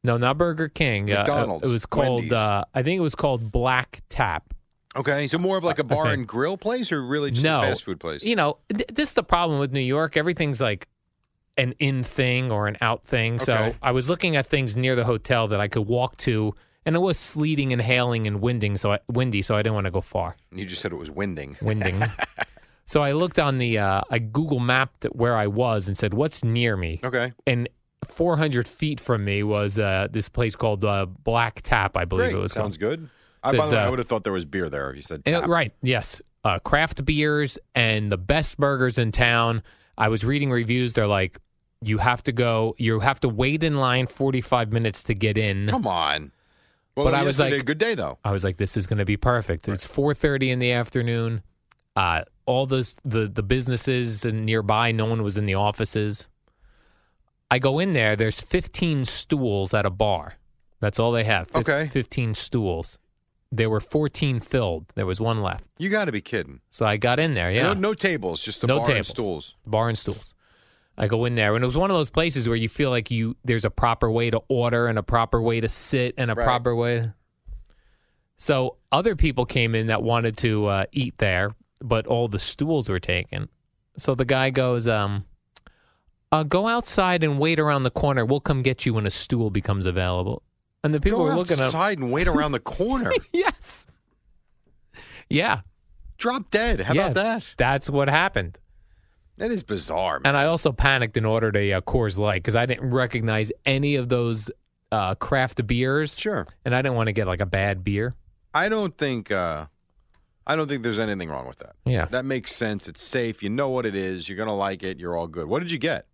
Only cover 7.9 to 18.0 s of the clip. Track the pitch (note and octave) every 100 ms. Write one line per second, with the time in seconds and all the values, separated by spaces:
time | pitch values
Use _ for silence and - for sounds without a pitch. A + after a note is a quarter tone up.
7.9 | F2+ E2 D2 G#3+ A3 D3 - _ G#3 -
8.9 | A3+ D4+ - F3+ F3 E3+ C#3+ C#3 C3+ B2+
9.9 | C#3+ D#3+ D3+ D#3+ E3 D3+ A#2 B2 G2+ -
10.9 | _ _ _ _ _ _ - B2+ - C#3
11.9 | C3+ A#2+ - B2+ B2 B2+ G#2+ G#2 G#2+ A2+
12.9 | A#2 - B2 A2+ A#2 - A2+ A2 A#2+ C3
13.9 | B2+ B2+ F3 F#3 D3+ B2+ C#3+ B2+ A2 C3
14.9 | B2 A#2 A2 - B2 A2 G#2 G2+ A#2 G#2
15.9 | A#2+ B2+ - - A2 G#2+ - _ _ D#3+
16.9 | E3 F#3 D3 - D3+ D3+ D3+ C3+ B2 A#2
17.9 | B2